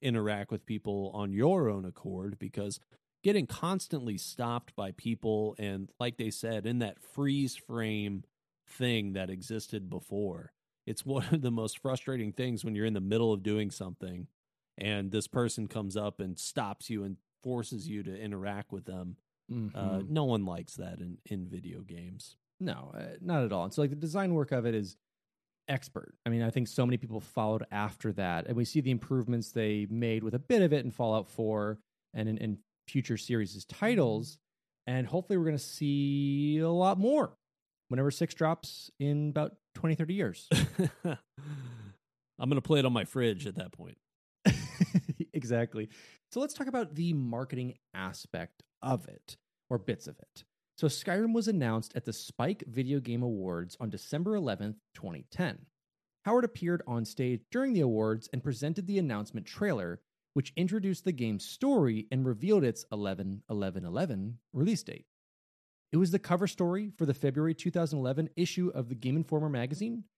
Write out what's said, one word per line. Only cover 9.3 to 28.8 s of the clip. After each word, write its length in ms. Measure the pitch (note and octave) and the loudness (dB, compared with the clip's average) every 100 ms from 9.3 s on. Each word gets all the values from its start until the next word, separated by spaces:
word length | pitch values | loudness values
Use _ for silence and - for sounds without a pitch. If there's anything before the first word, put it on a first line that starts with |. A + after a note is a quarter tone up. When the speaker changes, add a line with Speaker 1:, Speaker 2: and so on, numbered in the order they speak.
| F#2+ - A2 - G#2+ F#2 | -6 -6 -6 -4 -6 -6
Speaker 1:
before, 640 | F#2 - G2+ G2+ E2+ - _ _ _ - | -8 -6 -4 -2 -4 -12 _ _ _ -8
it's 180 | A2 C3 | -6 -2
one 200 | C3+ - | -2 2
of 100 | E3 | 2
the 100 | B2 | 2
most 260 | A#2 A2 - | 0 -2 -4
frustrating 540 | C3+ C3 - B2+ G#2+ | -4 -2 -2 -2 -2
things 340 | G2 B2+ A2 A2+ | -2 -2 -2 -2
when 80 | |
you're 120 | G#2 A2 | 0 0
in 80 | |
the 80 | G#2 | 0
middle 300 | F#2+ A2 A2+ | 2 4 4
of 120 | G2+ | 2
doing 260 | G#2 G#2 G2+ | 2 0 0
something 580 | - F#2+ E2+ F#2 F2+ F2 _ _ _ _ - | -4 -10 -8 -10 -10 -12 _ _ _ _ -4
and 340 | G2+ G#2 G2 | -2 0 0
this 160 | G#2+ - | 0 0
person 400 | B2+ A#2+ - G#2+ | 0 0 0 -4
comes 280 | A2+ G2 G#2 | -4 -2 -2
up 240 | G#2 - | -2 -4
and 200 | F#2+ F2 | -6 -6
stops 500 | - - G#2 G2+ - | -6 -4 -4 -6 -6
you 140 | A2 | -4
and 140 | G2 F#2 _ _ | -4 -6 _ _
forces 440 | B2+ B2 A2+ A#2 E3 | -4 -4 -4 -6 -6
you 140 | G#2 | -6
to 180 | F#2+ G2 | -6 -6
interact 520 | G#2+ G2+ G2+ G2+ - | -6 -4 -4 -6 -6
with 140 | F#2+ F2+ | -8 -8
them. 320 | F#2 F2+ - _ _ - | -8 -8 -10 _ _ -8
Uh, 20 | |
Speaker 2:
Mm-hmm. 600 | A#2+ G#2+ G2+ G2 F#2+ G2 | -6 -4 -2 -2 -2 0
Speaker 1:
no 100 | D3+ | 2
one 220 | C#3 A2+ F#2 | 4 2 0
likes 300 | F2 - - | -4 -10 -10
that 260 | F2+ F2 | -10 -8
in, 160 | F2 F2+ - | -10 -12 -8
in 200 | G2 F2 | -6 -6
video 360 | F#2 - B2+ | -10 -10 -12
games. 560 | - E2+ F2 F#2+ - - _ - | -12 -12 -12 -14 -16 -20 _ -8
Speaker 2:
No, 320 | F3+ - C2 - | -6 -6 -8 -10
uh, 220 | - - | -10 -8
not 240 | F3+ D#3+ | 0 2
at 80 | A#2 | 2
all. 140 | F#2+ F#2 | 2 0
And 80 | |
so, 80 | - | 2
like, 80 | C#3+ | 0
the 80 | D3 | 0
design 360 | D#3+ F#3 F#3+ | -2 0 2
work 200 | E3 C3+ | 2 2
of 120 | B2+ A#2 | 2 2
it 80 | |
is 220 | A2+ F#2+ - _ _ _ _ _ _ - | 0 -2 -8 _ _ _ _ _ _ -4
expert. 460 | C3+ - - - - A#2 | -4 -4 -12 -12 -8 0
I 40 | |
mean, 120 | A#2 | 2
I 100 | A2+ | 2
think 180 | B2+ A#2+ | 2 0
so 160 | - B2 | 2 4
many 100 | B2 | 2
people 240 | A#2 A2 | -2 -8
followed 460 | - - G#2+ A2 - | -6 -2 2 0 0
after 440 | G#2 G#2 - A2+ | -2 -2 -2 -4
that, 340 | F#2+ F#2 E2+ - | 0 0 0 0
and 80 | A#2+ | 0
we 80 | |
see 160 | A#2 | 2
the 120 | D#3 | 2